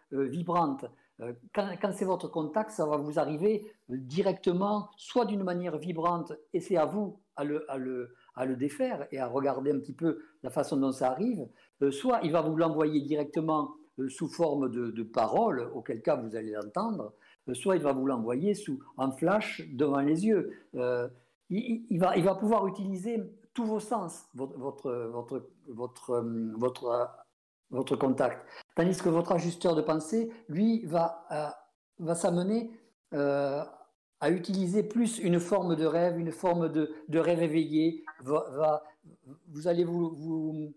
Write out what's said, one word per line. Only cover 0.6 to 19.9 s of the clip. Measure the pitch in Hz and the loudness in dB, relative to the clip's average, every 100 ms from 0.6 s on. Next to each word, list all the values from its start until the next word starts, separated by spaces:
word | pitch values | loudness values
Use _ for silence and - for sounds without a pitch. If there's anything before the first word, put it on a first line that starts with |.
| 156 135 120 - _ - | 2 0 -10 -16 _ -12
Euh, | 117 120 - | -12 -12 -6
quand, | - 196 175 | -4 -4 -2
quand | 202 | -4
c'est | 190 190 | -2 0
votre | 175 175 | -2 -2
contact, | 165 151 214 214 | -4 -2 -2 -4
ça | - 156 | -2 0
va | 151 | 0
vous | 151 156 | 0 0
arriver | 143 151 202 214 214 - - | 0 2 2 0 -4 -18 -10
directement, | 131 127 160 196 180 190 175 202 208 - - | -8 -4 0 0 2 0 2 2 0 -4 -14
soit | - 247 214 | -2 0 2
d'une | 202 | 0
manière | 185 175 175 151 | 0 -2 -2 -4
vibrante, | 170 160 170 175 156 151 - | -4 0 0 0 -2 -10 -6
et | 180 | -6
c'est | 175 175 | 2 2
à | 147 | 2
vous | 196 196 - _ - | 0 -4 -6 _ -6
à | |
le, | 147 147 151 | -4 -4 -4
à | 135 | -6
le, | 131 127 123 - _ 123 | -4 -6 -8 -14 _ -6
à | 131 | -4
le | 127 | -2
défaire | 143 - 254 190 143 | -4 -2 -2 -2 -6
et | 135 | -6
à | 123 | -2
regarder | 131 139 131 139 | 0 0 0 0
un | 139 | -2
petit | 165 | -4
peu | - 165 - - _ | -2 -2 -2 -8 _
la | 131 | -6
façon | 156 139 139 | -2 0 2
dont | 135 | 2
ça | 127 127 | 2 0
arrive, | 156 233 208 120 - _ _ | 2 -2 -2 -6 -14 _ _
euh, | 139 | 0
soit | 135 254 233 | 2 2 2
il | 170 | 4
va | 165 | 2
vous | 156 156 | 2 2
l'envoyer | 165 151 151 151 | 2 4 2 2
directement, | 139 151 147 175 160 156 139 - - - | 0 -2 0 -2 0 0 -2 -8 -18 -6
euh, | 131 | -6
sous | - 151 | -4 -6
forme | - 165 143 131 | 0 2 2 0
de, | 117 117 | -2 -4
de | 110 | -4
parole, | 113 - 110 143 226 131 117 117 | -2 0 2 2 2 0 -4 -8
auquel | 113 113 | -8 -4
cas | 165 139 | -2 -2
vous | 113 113 | -2 -8
allez | 110 | -6
l'entendre, | 107 104 175 226 190 107 - _ _ - | -6 -6 -4 -4 -4 -8 -14 _ _ -10
euh, | |
soit | 123 196 185 | -4 0 2
il | |
va | 147 | 2
vous | 131 135 | 2 0
l'envoyer | 127 113 123 196 202 | 0 -2 0 0 -2
sous, | - 135 - - | -4 -8 -10 -4
en | 135 | -2
flash | 127 165 214 - - 160 | 0 2 2 0 -8 -10
devant | 131 151 | 0 2